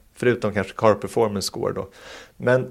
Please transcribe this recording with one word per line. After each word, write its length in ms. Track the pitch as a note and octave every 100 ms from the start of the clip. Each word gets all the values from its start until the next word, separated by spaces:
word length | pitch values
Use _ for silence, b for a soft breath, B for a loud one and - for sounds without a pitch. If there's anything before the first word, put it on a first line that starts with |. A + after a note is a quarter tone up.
| _
förutom 380 | - A#2+ A#2 G#2
kanske 180 | G2+ F#2+ -
Car 180 | A2+
Performance 520 | G2 F#2+ A#2+ G#2+ G2+ -
Score 260 | A2+ G2+
då. 160 | F#2+ G2 B B B B -
Men 300 | A#2+ B2+ B2